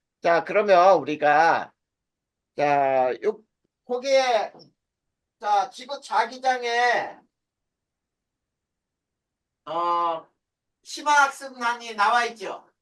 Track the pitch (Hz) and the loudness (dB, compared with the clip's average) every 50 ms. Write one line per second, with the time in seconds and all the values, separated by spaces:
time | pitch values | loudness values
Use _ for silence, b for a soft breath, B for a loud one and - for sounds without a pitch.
0 | _ _ _ _ - 170 170 160 160 - 170 208 214 208 185 175 180 196 185 156 | _ _ _ _ 0 0 0 0 0 0 0 0 4 4 6 6 8 6 6 4
1 | 131 147 151 151 151 147 147 151 165 165 139 110 87 - _ _ _ _ _ _ | 2 -4 -4 0 2 2 4 4 4 2 2 0 -4 -8 _ _ _ _ _ _
2 | _ _ _ _ _ _ _ _ _ _ - 151 147 147 143 143 135 135 135 131 | _ _ _ _ _ _ _ _ _ _ -6 -2 0 0 2 2 0 0 2 0
3 | 127 127 110 - - 214 220 - _ _ _ _ _ _ _ _ _ - 247 247 | 0 0 -2 -4 -4 -6 -6 -6 _ _ _ _ _ _ _ _ _ -8 -8 -6
4 | 262 277 269 269 262 247 233 208 185 - - - - _ _ _ _ _ _ _ | -2 0 0 2 2 2 0 -2 -2 -4 -10 -18 -20 _ _ _ _ _ _ _
5 | _ _ _ _ _ _ _ - 220 208 208 196 185 - - 254 254 262 277 - | _ _ _ _ _ _ _ -8 -4 -2 0 0 -2 -4 -8 -16 -14 -14 -14 -14
6 | - - - 220 233 233 254 254 262 262 254 247 240 233 233 240 247 247 226 202 | -10 -4 -2 -2 -2 -2 -4 -4 -2 -2 -2 -2 -2 -4 -2 0 0 0 0 -2
7 | 202 - - - _ _ _ _ _ _ _ _ _ _ _ _ _ _ _ _ | -4 -8 -12 -18 _ _ _ _ _ _ _ _ _ _ _ _ _ _ _ _
8 | _ _ _ _ _ _ _ _ _ _ _ _ _ _ _ _ _ _ _ _ | _ _ _ _ _ _ _ _ _ _ _ _ _ _ _ _ _ _ _ _
9 | _ _ _ _ _ _ _ _ _ _ _ _ - 151 160 170 175 175 180 175 | _ _ _ _ _ _ _ _ _ _ _ _ -12 -8 -6 -4 -2 0 0 0
10 | 175 170 165 156 - _ _ _ _ _ _ _ _ _ _ _ _ - - 294 | 0 -2 -4 -6 -10 _ _ _ _ _ _ _ _ _ _ _ _ -18 -14 -6
11 | 277 294 294 285 277 262 - - 269 269 254 254 240 240 233 233 233 226 214 208 | 0 2 4 4 4 2 0 -8 -18 -18 -12 -8 -6 -6 -6 -6 -10 -10 -4 -2
12 | 202 220 233 240 226 214 220 196 190 - - - - _ _ _ | 0 2 2 0 0 -2 -8 -10 -12 -12 -14 -14 -18 _ _ _